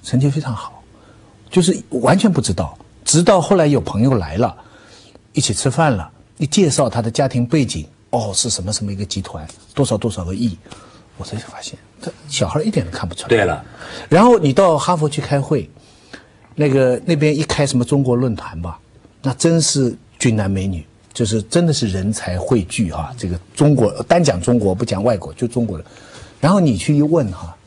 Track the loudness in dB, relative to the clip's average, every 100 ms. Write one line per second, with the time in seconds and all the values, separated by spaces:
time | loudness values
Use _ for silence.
0 | -2 0 0 -2 -6 -10 -12 -18 -20 -20
1 | -20 -20 -20 _ -2 2 2 0 -2 -2
2 | 2 4 4 2 -2 -4 -4 -8 -20 _
3 | 0 2 6 4 4 4 4 2 0 0
4 | 2 2 -2 -2 -2 -2 -20 -20 -20 -20
5 | -20 -20 _ -4 -2 0 -2 2 2 0
6 | -4 _ _ _ -2 2 2 2 0 0
7 | -4 0 0 0 0 0 0 -4 -10 _
8 | _ -4 -2 -4 -4 -4 -6 -6 -6 -6
9 | -6 -6 -8 -12 -16 -20 -12 -2 0 0
10 | -2 -6 -8 -4 -4 -4 -16 -20 -20 -20
11 | _ -18 -12 -12 -12 -16 -16 -18 _ _
12 | -14 -14 -10 -4 -2 -2 -2 -2 -4 -6
13 | -10 -10 0 2 2 -2 -8 -20 -18 -16
14 | 2 6 6 6 4 4 4 4 2 0
15 | 0 -4 -2 -2 0 -2 -4 -16 -20 _
16 | _ -20 -20 _ _ -2 2 4 2 2
17 | 0 0 2 0 -2 -2 0 0 0 0
18 | 2 0 0 -4 -8 -10 -12 -12 _ -20
19 | -20 _ -6 0 2 2 0 0 -2 -2
20 | -16 _ 0 2 0 -2 -2 -6 -10 _
21 | _ -4 -2 0 0 0 2 0 -2 -2
22 | -4 -4 -4 -6 0 0 0 -4 -4 -4
23 | -8 -8 -6 -8 -10 0 2 4 2 -2
24 | 0 2 2 0 0 2 2 -2 -2 -2
25 | 0 -2 -6 -8 -6 -4 -4 -6 -12 -20
26 | -20 -20 -20 -2 2 4 2 0 0 2
27 | 2 2 0 -6 -14 -18